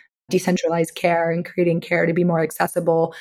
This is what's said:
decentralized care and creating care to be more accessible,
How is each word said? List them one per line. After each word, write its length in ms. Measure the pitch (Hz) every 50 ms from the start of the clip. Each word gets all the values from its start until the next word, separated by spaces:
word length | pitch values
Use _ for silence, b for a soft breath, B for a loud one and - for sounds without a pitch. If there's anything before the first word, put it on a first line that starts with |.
| B B _ _ _ -
decentralized 680 | 190 180 - 180 180 - - 160 165 170 165 - -
care 340 | - - 170 170 170 165 170
and 140 | 165 170 170
creating 380 | - - 180 175 170 165 170
care 240 | - - 175 170 170
to 60 | 165
be 120 | 165 180 175
more 160 | 175 170 160
accessible, 760 | 160 156 - - 190 - - 180 170 165 165 165 165 165 B B